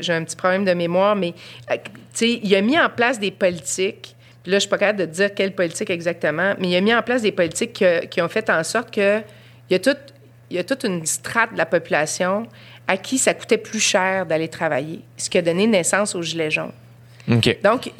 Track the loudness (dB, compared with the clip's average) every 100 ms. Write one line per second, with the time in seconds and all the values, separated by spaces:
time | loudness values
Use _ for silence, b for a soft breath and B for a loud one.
0 | -2 -2 -4 -2 0 2 2 0 2 2
1 | 2 2 -2 -6 B B -4 -4 -4 -18
2 | -14 -2 0 0 2 4 4 2 2 2
3 | 0 0 -4 0 -2 -2 -6 -4 -4 -4
4 | -16 -20 b b -2 0 0 2 2 0
5 | -4 0 0 0 -2 0 -4 -2 -4 -2
6 | -2 -2 -2 0 0 0 0 2 4 2
7 | 2 0 0 0 0 -2 -6 2 2 2
8 | 0 -2 -2 -2 0 0 0 -2 -2 0
9 | 2 2 -4 B B B -2 0 2 0
10 | -6 -20 -20 -20 -8 -8 -4 -4 -2 -4
11 | -4 -6 -2 0 0 0 0 0 2 0
12 | 0 -2 -2 -2 -6 B B B -2 -2
13 | -2 0 0 0 0 -2 0 -2 0 2
14 | 2 -2 -2 -2 -2 -4 -2 -2 -4 -10
15 | -16 -12 -2 0 2 2 4 4 2 0
16 | 0 -4 -6 -4 -2 -2 -6 -12 -20 -20
17 | B B 0 4 4 4 2 2 -2 -4